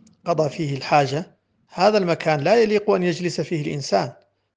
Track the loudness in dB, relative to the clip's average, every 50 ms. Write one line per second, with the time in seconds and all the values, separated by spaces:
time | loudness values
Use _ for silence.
0 | _ _ _ _ -4 -2 0 0 0 -2 -2 -4 -6 -4 -6 -6 -2 2 4 4
1 | 4 2 -2 -6 -6 -10 _ _ _ _ _ _ _ _ -2 2 2 4 4 2
2 | 2 0 -2 0 0 0 0 2 2 2 4 4 4 2 2 0 2 2 0 2
3 | 2 0 -2 -2 -4 -6 -4 -6 -6 -4 -4 -6 -4 -6 -6 -8 -4 -2 -2 -2
4 | -2 -2 -8 _ _ _ _ _ _ _ _